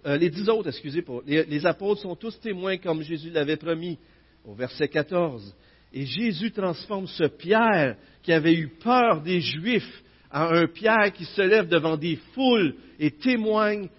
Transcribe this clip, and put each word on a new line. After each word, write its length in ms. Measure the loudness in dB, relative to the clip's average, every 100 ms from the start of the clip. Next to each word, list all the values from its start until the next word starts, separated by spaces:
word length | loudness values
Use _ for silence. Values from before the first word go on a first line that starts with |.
| -4
euh, 100 | 0
les 140 | 0
dix 180 | 0 0
autres, 220 | 0 -2
excusez, 320 | -8 -8 -8
pour 200 | -6 -8 -2
les, 180 | 0
les 220 | 0 0 -2
apôtres 340 | -2 -2 -4
sont 160 | -6 -10
tous 240 | -12 -10
témoins 380 | -8 -6 -6 -4
comme 240 | -4 -4
Jésus 280 | -4 -10 -4
l'avait 280 | -2 -2 -2
promis 400 | -4 -6 -6 -10 _ _ _ _
au 100 | -18
verset 340 | -10 -8 -4 -4
quatorze. 640 | -2 -2 -2 -2 -4 -16 -20 _ _ _ -10
Et 80 |
Jésus 460 | -8 -4 -4 -2 -6
transforme 560 | -4 -4 -4 -8 -8 -8
ce 220 | -2 -2
Pierre 680 | 0 2 4 4 4 2 -2 -14 _
qui 80 | 0
avait 220 | 2 4
eu 120 | 2 0
peur 560 | -6 2 4 4 2
des 180 | 0 -2
Juifs 600 | -2 -4 -2 -2 -2 -14 _ _ _
en 160 | -2 2
un 180 | 4 2
Pierre 460 | 0 2 4 2
qui 120 | 0
se 180 | -8 0
lève 260 | 4 4 4
devant 280 | 2 2 -2
des 200 | -2 -4 -6
foules 400 | 0 4 4 2 -2 -14 -4
et 140 | -4
témoigne 760 | 0 -2 0 2 2 2 -2 -8